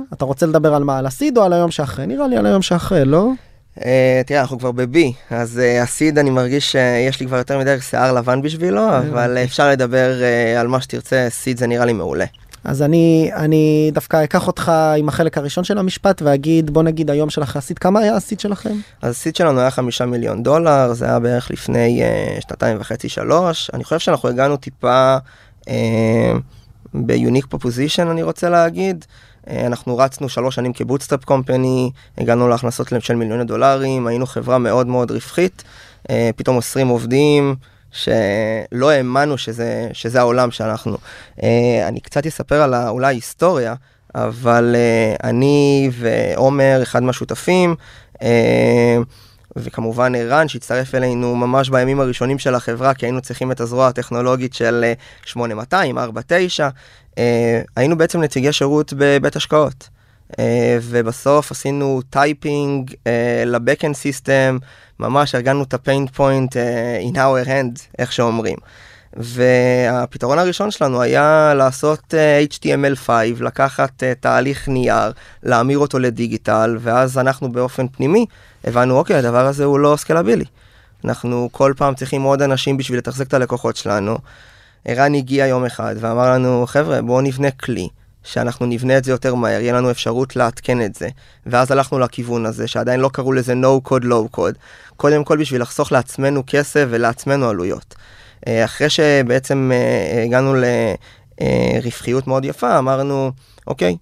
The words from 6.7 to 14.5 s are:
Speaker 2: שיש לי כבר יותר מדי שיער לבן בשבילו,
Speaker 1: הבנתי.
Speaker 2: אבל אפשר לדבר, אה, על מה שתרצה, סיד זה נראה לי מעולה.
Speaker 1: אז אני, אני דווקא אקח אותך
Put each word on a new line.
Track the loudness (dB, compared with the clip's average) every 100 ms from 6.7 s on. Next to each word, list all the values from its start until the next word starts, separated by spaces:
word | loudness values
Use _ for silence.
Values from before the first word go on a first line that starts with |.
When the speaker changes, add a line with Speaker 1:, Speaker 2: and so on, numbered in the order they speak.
Speaker 2:
שיש | 2 2 2 0 -2
לי | -4
כבר | -4
יותר | -2 -2
מדי | 0 -2
שיער | -2 0 2
לבן | 2 0 0
בשבילו, | -2 -2 -2 0 2
Speaker 1:
הבנתי. | 2 0
Speaker 2:
אבל | 0 0 0
אפשר | -2 2 2
לדבר, | 4 2 2 2 2
אה, | 2 2 2 2
על | 0
מה | -2
שתרצה, | -4 -8 -2 0 0
סיד | -4 -6 -2
זה | 0
נראה | 0 0
לי |
מעולה. | 0 -2 -2 -4 -8 -20 -14
Speaker 1:
אז | -6 0
אני, | 2 4 6 4 2 0
אני | 2 4 4 4 2
דווקא | 0 0 0
אקח | 2 0
אותך | -2